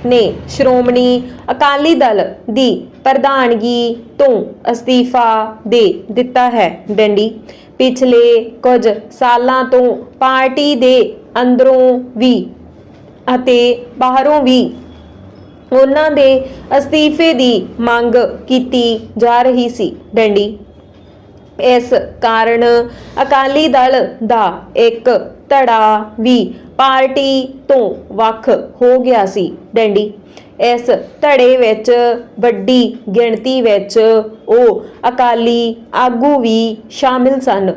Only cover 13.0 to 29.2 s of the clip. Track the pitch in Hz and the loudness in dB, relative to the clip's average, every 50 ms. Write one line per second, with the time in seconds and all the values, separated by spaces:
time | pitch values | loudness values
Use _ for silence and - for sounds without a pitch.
13 | - - - - - - 254 254 254 262 247 240 240 240 240 - - - - - | -20 -20 -20 -10 -4 -4 -4 -2 0 2 2 2 2 0 0 -2 -6 -18 -6 -4
14 | 254 254 254 269 269 294 302 302 269 254 254 254 220 - - - - - - - | -2 0 0 0 2 2 2 2 2 2 2 2 0 -2 -8 -14 -20 -20 -20 -20
15 | - - - - - - - - - - - - - - 254 262 269 269 269 302 | -20 -20 -20 -20 -20 -20 -20 -20 -20 -20 -20 -20 -8 -2 2 2 2 2 2 0
16 | 311 311 294 294 277 269 269 262 262 262 - - - - 254 277 277 - 311 311 | 0 0 2 2 2 4 2 2 -2 -6 -14 -18 -8 -2 -2 -2 0 0 0 0
17 | 302 302 302 - 330 330 311 240 262 247 233 185 185 - - - 233 240 233 240 | 0 0 0 0 0 0 2 2 0 0 0 -2 -4 -8 -8 -6 -2 -2 0 0
18 | 240 240 220 247 233 - - - - - 254 254 254 - 269 247 240 233 226 220 | 0 0 0 0 0 0 -6 -10 -6 -2 -2 -2 -2 -2 -2 -2 0 0 -2 -4
19 | - - - 214 233 233 233 240 247 254 254 247 240 233 240 - 202 - - - | -8 -12 -4 -2 0 2 2 2 2 2 0 0 -2 -4 -4 -4 -6 -6 -6 -10
20 | - - - 233 220 214 202 208 202 208 220 - - - - - - - - - | -18 -6 -2 0 0 2 2 0 -2 -2 -6 -14 -20 -20 -20 -20 -20 -20 -20 -20
21 | - - - - - - - - - - - - - 247 247 247 247 254 254 277 | -20 -20 -20 -20 -20 -20 -20 -20 -20 -20 -10 -2 0 2 2 0 0 0 -2 -2
22 | - - - - - 226 226 226 226 226 233 233 233 240 240 240 240 240 - - | -2 -6 -10 -4 -4 -2 0 0 0 0 0 0 2 2 2 0 0 -4 -10 -18
23 | - - - - 269 269 294 269 269 269 277 294 311 302 247 262 254 262 269 254 | -20 -14 -6 -6 -2 0 0 0 0 0 0 0 0 2 2 2 2 2 2 0
24 | 190 - - - 226 208 240 226 208 175 180 - - - - 220 233 233 226 233 | 0 -2 -6 -8 -4 -2 0 0 0 -2 -4 -6 -16 -8 -2 0 0 2 0 0
25 | - 254 233 180 - - - - - - 277 277 262 240 226 220 214 214 214 214 | -2 0 0 0 -4 -6 -18 -20 -4 0 0 2 2 2 2 2 2 2 2 0
26 | 214 - - - 220 247 254 233 196 180 - - - - - - 262 269 262 262 | -4 -8 -8 -4 0 0 2 0 0 -4 -8 -16 -20 -14 -2 0 0 2 2 2
27 | 262 269 262 285 277 269 269 269 254 262 - - - - 277 262 226 185 - - | 0 0 0 -2 0 0 -2 -2 -4 -6 -14 -18 -2 0 0 2 2 -2 -4 -10
28 | - - 214 196 226 220 226 226 - 269 220 - - - - - 247 247 247 254 | -14 -12 -4 -2 -2 -2 -2 -2 -2 -2 -2 -2 -2 -12 -4 0 2 2 4 2
29 | 247 254 247 220 | 2 2 2 2